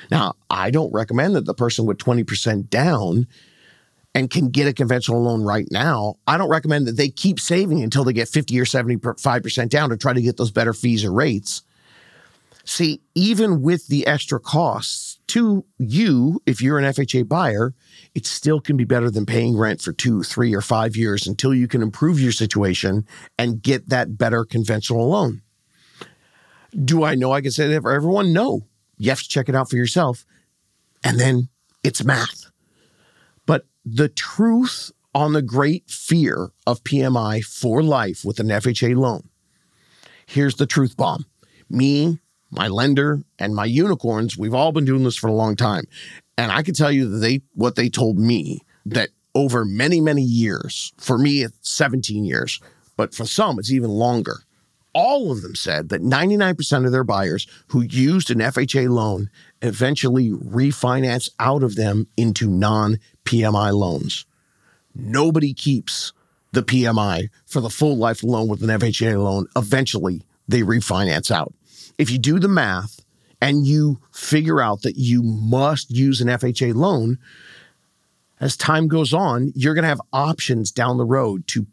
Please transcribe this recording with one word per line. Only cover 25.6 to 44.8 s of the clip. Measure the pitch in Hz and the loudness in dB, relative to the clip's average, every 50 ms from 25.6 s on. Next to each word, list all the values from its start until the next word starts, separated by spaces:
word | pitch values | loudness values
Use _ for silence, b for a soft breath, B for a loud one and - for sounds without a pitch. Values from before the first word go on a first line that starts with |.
| _ _ B B B B B B B B B B B B B B B B B B B B B 202 139 | _ _ B B B B B B B B B B B B B B B B B B B B B -4 0
Do | 127 165 165 156 | 0 2 2 2
I | 151 147 | 2 2
know | 131 127 127 135 | 0 0 0 0
I | 143 | 0
can | 139 139 | 0 -2
say | 113 - 151 143 | -2 0 0 0
that | 151 156 | 0 0
for | 139 113 | 0 0
everyone? | 135 143 147 165 185 208 202 180 | 0 2 2 2 2 2 2 2
No. | 160 175 226 269 - - 107 - _ _ _ _ _ _ | 2 2 2 0 -2 -4 -8 -10 _ _ _ _ _ _
You | 104 117 | 0 0
have | 131 - | 0 0
to | - - | -4 -4
check | - 147 127 - | -4 -2 -2 0
it | 131 | 0
out | 135 131 - | 0 0 0
for | - 123 | 0 0
yourself. | 123 117 - 180 170 139 123 - - _ _ _ _ _ _ _ _ _ _ _ _ _ _ _ - | 0 0 2 2 2 0 0 -4 -8 _ _ _ _ _ _ _ _ _ _ _ _ _ _ _ -4
And | 127 117 120 | 0 2 2
then | 123 131 131 123 123 127 - _ _ _ _ _ _ | 4 4 4 2 0 -2 -8 _ _ _ _ _ _
it's | 139 - - - | -2 -2 0 0
math. | 123 135 120 - - - - - - _ _ b b b b b b b b b b b b b b b b _ | 0 2 2 0 -4 -8 -12 -20 -20 _ _ b b b b b b b b b b b b b b b b _
But | - 160 139 - _ _ _ _ | 0 0 0 0 _ _ _ _
the | - 113 113 151 147 | -8 0 0 0 0
truth | - - - - - - 214 226 226 233 254 247 - - - - - _ _ _ _ | 0 -6 -10 -10 -2 2 2 4 4 4 2 0 -2 -8 -12 -14 -18 _ _ _ _
on | 139 147 151 151 | -2 0 2 2
the | 151 | 0
great | 139 110 113 131 139 147 151 185 - _ | 0 0 0 0 2 2 0 -2 -4 _
fear | - - - - 160 170 156 107 - - 90 90 - _ _ | -14 -14 -2 0 2 2 2 2 0 -2 -4 -8 -10 _ _
of | - 120 120 - | -4 -4 -2 -4
P | - 143 139 | -2 0 0
M | 131 131 127 120 | 2 2 0 0
I | 113 107 107 107 | 0 0 -2 -4
for | 104 - - - - 127 110 131 160 | -4 -6 -10 -6 -2 0 0 2 2
life | 156 147 131 113 98 82 - - | 2 2 0 0 -2 -6 -6 -6
with | 98 104 - | -8 -6 -4
an | 107 110 | -2 0
F | 104 101 98 127 | 0 0 0 -2
H | 120 - 123 | -2 0 0
A | 117 123 | 0 2
loan, | 127 135 123 113 90 - - _ _ _ b b b b b b b b b b b b b b b b | 2 2 0 -2 -4 -8 -14 _ _ _ b b b b b b b b b b b b b b b b
here's | b - 139 143 139 - | b 0 0 0 0 0
the | - 147 | -2 -2
truth | - - 143 135 123 - | 0 2 0 0 0 0
bomb. | - - 90 - - 156 - _ _ b b b b b b | -2 -2 -2 -2 -4 -8 -12 _ _ b b b b b b
Me, | - 123 131 139 143 143 147 170 170 165 - _ _ _ _ _ | -2 0 2 2 2 2 2 0 0 -2 -6 _ _ _ _ _
my | - - 90 110 | -6 -4 -4 -2
lender, | 95 101 123 143 143 135 143 147 151 143 143 - _ _ | 0 0 2 2 4 4 2 2 0 -2 -4 -10 _ _
and | - 101 107 | -6 -4 -2
my | 104 104 | -2 -2
unicorns, | 113 117 139 170 208 190 - - - 113 107 113 117 - - | 0 2 2 2 2 0 -2 -2 -2 -2 0 -2 -4 -4 -4
we've | 104 110 117 | -4 -2 0
all | 127 143 160 | 0 0 2
been | 151 160 | 2 0